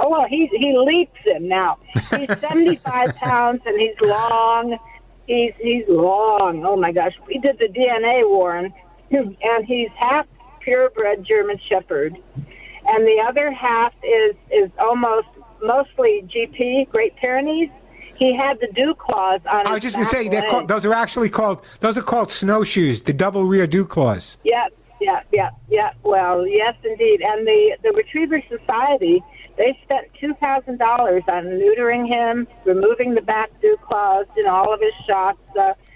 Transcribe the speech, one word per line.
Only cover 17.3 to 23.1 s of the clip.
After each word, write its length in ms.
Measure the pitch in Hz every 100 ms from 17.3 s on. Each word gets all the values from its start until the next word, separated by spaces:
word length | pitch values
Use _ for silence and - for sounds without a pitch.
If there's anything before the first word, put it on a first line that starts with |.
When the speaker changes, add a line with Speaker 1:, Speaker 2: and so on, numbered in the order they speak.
| 254 285 311 330 - - - - -
Speaker 1:
He 160 | 262
had 260 | 247 277 247
the 60 | 226
dew 280 | 196 285 330
claws 460 | - - 190 190 -
on 220 | 208 202
Speaker 2:
I 60 |
was 100 | 220
Speaker 1:
his 100 | 240
Speaker 2:
just 20 | 208
gonna 100 | 220
Speaker 1:
back 60 |
Speaker 2:
say, 180 | 262 214
they're 120 | 208
Speaker 1:
leg. 80 | 214
Speaker 2:
called, 180 | 185 160
those 160 | 208 202
are 80 |
actually 360 | 226 226 - 220
called, 360 | 208 214 190 - -
those 160 | 220 220
are 40 |
called 300 | 220 240 202
snowshoes, 720 | - 190 214 208 196 160 117
the 80 | -